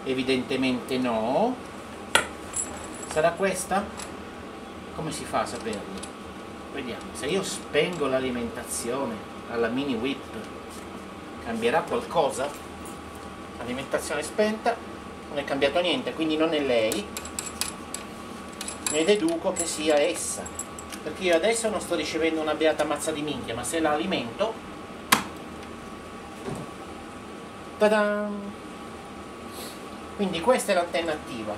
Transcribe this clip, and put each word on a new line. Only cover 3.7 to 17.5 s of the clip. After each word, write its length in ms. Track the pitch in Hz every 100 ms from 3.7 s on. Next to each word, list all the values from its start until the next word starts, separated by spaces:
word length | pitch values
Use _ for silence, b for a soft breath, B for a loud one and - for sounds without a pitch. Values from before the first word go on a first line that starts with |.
| 190 208 - - - - - - - - - - -
Come 160 | 160
si 120 | -
fa 180 | 123 131
a 40 | 107
saperlo? 680 | 98 107 104 95 98 - - - - - - -
Vediamo. 280 | 139 127 110 -
Se 120 | - 131
io 160 | 185
spengo 640 | - - - 147 165 170 139
l'alimentazione 1300 | 131 131 120 117 113 - - 117 131 123 104 - - -
alla 160 | 117 117
mini 260 | 123 143
whip, 300 | 117 127 135 - 113 98 - - - - - - - - - 120
cambierà 360 | 113 117 156
qualcosa? 680 | 170 120 - 170 139 120 143 - - - - - - - - - - -
Alimentazione 600 | 120 127 135 147 - 151
spenta, 520 | 147 - 214 220 240 226 - - - - -
non 80 | 147
è 60 |
cambiato 360 | 139 139 139 165
niente, 320 | 180 135 123
quindi 220 | 123 160 156
non 160 | 160
è 60 | 156
lei. 460 | 135 120 110 107 104 - - - -